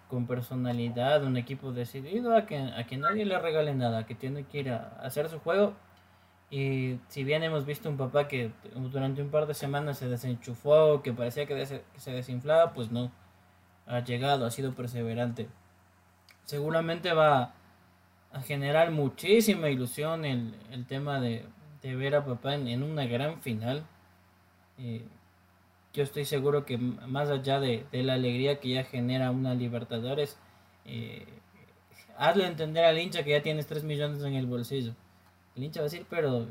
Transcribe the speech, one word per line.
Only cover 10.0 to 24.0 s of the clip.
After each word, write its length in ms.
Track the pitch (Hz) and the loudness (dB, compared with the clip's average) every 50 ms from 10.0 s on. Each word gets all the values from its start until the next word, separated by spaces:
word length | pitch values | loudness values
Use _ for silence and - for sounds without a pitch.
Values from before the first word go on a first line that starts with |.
| 131 123 | -4 -4
desenchufó, 920 | 123 117 - 127 120 117 - - 120 - - 143 151 156 156 151 151 139 | -4 -4 -4 -4 -6 -6 -6 -10 -10 -2 4 6 8 10 10 8 6 4
que 100 | 143 135 | 2 -2
parecía 360 | 117 123 120 123 123 151 147 143 | -4 -2 -2 -4 -2 -4 -4 -4
que 80 | 143 | -2
des-, 260 | 135 139 135 139 - - - - | -4 -4 -6 -8 -10 -12 -14 -20
que 60 | 131 | -16
se 120 | - 135 | -12 -8
desinflaba, 640 | 127 127 123 131 123 123 131 147 156 165 170 165 - | -8 -6 -6 -6 -6 -4 0 4 6 6 6 6 4
pues 180 | 131 117 107 | -2 -4 -2
no, 200 | 117 120 123 123 - - - - - _ _ _ _ _ _ _ _ _ - - | -2 -2 -2 -4 -6 -12 -20 -20 -20 _ _ _ _ _ _ _ _ _ -10 -4
ha 140 | 123 123 | -4 -4
llegado, 440 | 120 120 123 120 131 143 143 135 120 | -2 -2 -2 0 2 2 2 2 2
ha 60 | 113 | 0
sido 240 | 117 - 135 131 123 | -2 -2 -4 -4 -4
perseverante. 720 | - 123 120 123 120 117 113 113 117 123 120 117 120 107 - - - _ _ _ _ _ _ _ _ _ _ _ _ _ - - _ _ | -4 -6 -6 -4 -4 -4 -2 -2 -2 -2 -2 -2 -4 -8 -10 -12 -20 _ _ _ _ _ _ _ _ _ _ _ _ _ -20 -20 _ _
Seguramente 680 | - 147 147 143 156 165 165 165 165 165 170 165 180 165 | -8 -6 -4 -2 0 2 2 2 0 -2 -2 0 2 6
va 400 | 156 156 151 143 131 123 - - - - - - _ _ _ _ _ _ _ _ _ _ _ | 6 8 8 8 6 4 0 -4 -12 -20 -20 -20 _ _ _ _ _ _ _ _ _ _ _
a 100 | - 139 | -12 -10
generar 500 | 131 - 147 139 139 143 147 160 170 165 | -6 -4 -4 -2 0 2 4 4 4 4
muchísima 800 | 160 151 143 131 - - - 180 208 233 220 220 196 170 160 151 | 4 2 0 0 -2 -2 2 6 6 6 8 6 4 2 2 0
ilusión 560 | 139 127 123 120 - - 147 160 165 165 156 | 0 0 -2 -4 -4 -4 -2 -2 -2 -2 -2
el, 300 | 143 131 120 117 113 110 - - - | -2 0 -2 -2 -4 -8 -12 -16 -14
el 140 | 131 123 123 | -12 -10 -10
tema 340 | - 135 135 143 147 139 135 | -6 -6 -6 -4 -2 -2 0
de, 260 | 123 120 113 110 - - - - - - - - | 0 0 -2 -4 -6 -12 -18 -20 -20 -20 -20 -14
de 140 | - 131 127 | -10 -6 -4
ver 200 | 127 135 139 143 | -4 0 2 2
a 80 | 143 139 | 2 2
papá 320 | 135 123 117 - 139 143 | 0 -4 -4 -2 -2 -2
en, 120 | 147 135 120 | -2 -2 -2
en 160 | 120 123 139 | -2 -2 -2
una 220 | 151 156 151 135 | -2 -2 -2 -2
gran 360 | 117 120 120 139 156 165 - | 0 0 0 0 -2 -4 -6
final. 440 | - 135 113 107 110 120 135 151 160 - - - | -6 -4 -4 -2 -2 -2 -4 -4 -6 -10 -18 -20